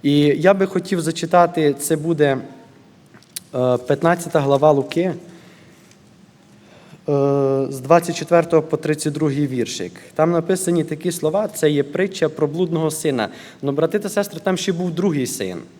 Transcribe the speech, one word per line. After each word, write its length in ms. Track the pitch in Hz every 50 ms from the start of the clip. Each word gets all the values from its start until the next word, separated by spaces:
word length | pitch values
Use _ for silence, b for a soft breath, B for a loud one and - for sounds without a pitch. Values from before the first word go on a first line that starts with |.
| -
І 140 | 143 143 147
я 340 | 147 147 139 135 151 180 202
би 120 | 190 196
хотів 360 | 190 - 190 180 - 196 175
зачитати, 720 | 165 160 160 - - 165 175 180 175 170 170 160 156 147 139 139
це 160 | - - 165
буде, 420 | 151 147 165 170 147 151 143 139 127 - - - - - - - - - - _ _ _ _ _ - - _ _ - - - -
е, 220 | 127 127 127 123 123 123 -
п'ятнадцята 520 | 143 139 170 170 175 175 170 156 - 160
глава 320 | 139 139 139 135 143 156
Луки, 300 | 147 139 135 139 - 165
е, 120 | 175 185 151 - - B B B B B B B B B B B B B B _ _ _ _ _ - _ _ _ _ _ B B B B B B B B B B _ - 147 139 139 139 139 139 139 135 135 135 135 131
з 100 | 135 131 127
двадцять 320 | 135 160 170 165 - 175
четвертого 460 | - 165 - 175 170 165 165 - 160
по 160 | 151 156 - 147
тридцять 360 | - 156 151 151 - 156 143
другий 340 | 147 156 147 135 139 147 131
віршик. 440 | 127 123 113 - - - 90 87 - - - - -
Там 160 | - 156 165
написані 520 | 170 170 165 170 190 180 185 180 175 170 156
такі 280 | 160 156 151 - 180
слова, 360 | 170 170 - 156 156 202 214 202
це 220 | - - - 151
є 140 | 151 143 139
притча 460 | 143 - 180 185 196 196 - 165 151
про 180 | 156 - 156 143
блудного 440 | 143 165 185 165 165 160 160 156
сина. 380 | 156 156 - 160 135 120 110 - B B B B B B
Ну, 100 | - 139
брати 280 | 139 143 156 160 - 170
та 100 | 160 202
сестри, 300 | - 208 202 202 - 160 -
там 140 | 190 185 170
ще 160 | - - 185
був 180 | 165 185 180
другий 360 | 160 147 165 180 156 143 131 113
син. 300 | - - 101 95 90 80 60 - - _